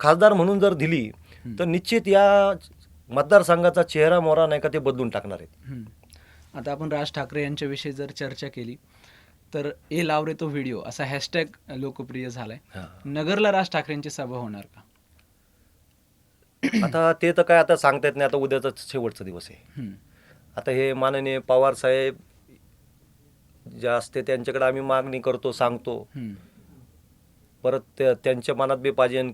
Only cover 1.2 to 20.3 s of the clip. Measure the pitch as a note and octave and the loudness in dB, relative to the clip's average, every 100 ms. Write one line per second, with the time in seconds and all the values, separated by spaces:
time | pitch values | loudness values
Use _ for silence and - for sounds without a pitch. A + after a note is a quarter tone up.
1.2 | - - B2 G#2+ F3 F3 - A3+ G3+ G3 | -20 -18 -14 -4 -2 -2 0 -2 4 6
2.2 | G3+ G3+ G3 F3+ - - _ - - B2+ | 8 6 4 0 -10 -20 _ -20 -6 -2
3.2 | D3 G3+ E3+ E3+ F3 F3 E3+ D#3 D#3 F3 | 6 6 6 4 4 2 0 4 4 4
4.2 | D#3+ D#3 D#3 D3 D#3 D#3 C3+ B2+ A#2+ G#2+ | 4 4 4 2 -2 -2 -2 -2 -2 -4
5.2 | G2+ F2 D#2+ _ C3 C3 G#2+ _ _ - | -8 -12 -14 _ -16 -16 -16 _ _ -20
6.2 | _ - _ C#3+ B2 C#3+ D#3 D3 D3 D3+ | _ -20 _ -12 -8 -6 -6 -4 -6 -8
7.2 | B2+ D3 C#3+ D3 C#3+ C#3 D3+ C3+ C#3 - | -6 -6 -6 -6 -6 -6 -10 -10 -12 -10
8.2 | C3+ C3 C#3 B2+ A#2 C3 _ _ _ _ | -10 -10 -12 -10 -12 -14 _ _ _ _
9.2 | _ _ _ D3+ C#3+ - - D#3 D#3+ D3+ | _ _ _ -8 -8 -10 -6 -4 0 0
10.2 | D#3 D#3 D#3+ C#3+ C3 G#2+ A#2 - C3+ C#3 | -2 -6 -6 -6 -6 -8 -10 -8 -6 -6
11.2 | - E3+ D#3 _ - C3 C3+ C3 C3+ B2+ | -4 -4 -6 _ -16 -10 -10 -10 -12 -10
12.2 | B2+ B2 A2 B2 _ F#2+ E2 - C#3 D3 | -10 -10 -12 -14 _ -16 -16 -16 -10 -6
13.2 | D#3 G3+ G#3+ F#3+ F3+ D#3+ C#3+ D3 D3 - | -2 2 2 2 0 -4 -4 -8 -10 -10
14.2 | B2+ B2 A2+ G2+ - - _ _ _ _ | -10 -10 -10 -12 -16 -20 _ _ _ _
15.2 | _ _ _ _ _ _ _ _ _ _ | _ _ _ _ _ _ _ _ _ _
16.2 | _ _ _ - C4+ A3+ F3+ E3 E3 D#3+ | _ _ _ -6 -2 0 0 2 2 2
17.2 | E3+ E3+ E3+ E3+ D#3+ E3 C#3+ C#3 C#3+ C3+ | 0 2 6 6 6 4 4 2 0 0
18.2 | C#3 C#3+ C3+ C3+ C3 - - C3+ A#2 - | 0 0 0 -2 -2 -8 -10 -6 -6 -8
19.2 | F#2+ F2 - - _ C#3+ A2 G2 _ _ | -14 -14 -16 -20 _ -14 -12 -14 _ _
20.2 | _ | _